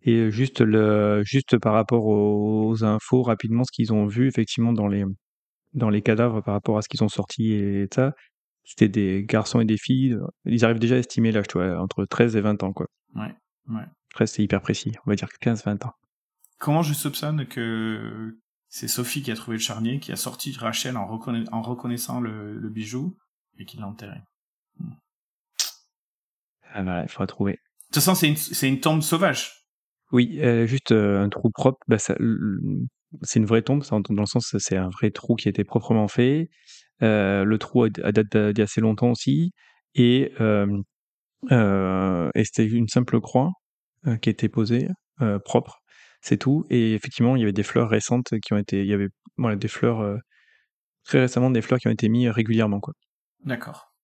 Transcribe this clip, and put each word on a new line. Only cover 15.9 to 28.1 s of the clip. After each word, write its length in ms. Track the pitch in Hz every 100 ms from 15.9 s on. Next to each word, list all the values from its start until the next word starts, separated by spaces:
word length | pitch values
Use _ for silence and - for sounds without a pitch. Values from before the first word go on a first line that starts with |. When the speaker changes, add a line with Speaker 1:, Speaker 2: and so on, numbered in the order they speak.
| - _ _ _ _ _ _
Speaker 2:
Comment 220 | - 151
je 120 | 156
soupçonne 520 | 147 147 - 151 156 123
que 920 | - 117 113 110 110 110 110 110 113 _ _ _
c'est 180 | - 113
Sophie 340 | - 123 147
qui 100 | 131
a 40 | 110
trouvé 220 | 113 113
le 40 |
charnier, 380 | 113 107 113 139
qui 120 | -
a 40 | -
sorti 380 | 127 120 139 131
Rachel 380 | 113 113 - 123
en 80 | 98
reconna-, 420 | 110 127 117 113
en 100 | 113
reconnaissant 600 | 113 123 123 120 - 123
le, 360 | 117 107 104 107
le 120 | 107
bijou, 480 | 110 107 123 170 185 _ _ _ _
et 80 | -
qui 120 | 117
l'a 100 | 104
enterré ? 340 | 107 101 - 101 _ _ _ _ _
Hmm. 140 | - - _ _ _ _ _ - - - _ _ _ _ _ _ _ _ _
Speaker 1:
Ah, 100 | 104
voilà, 200 | 92 87
il 60 | -
faudra 180 | - 95
trouver. 260 | - 98
Speaker 2:
De 40 | - _ _ -
toute 80 | 147
façon, 200 | -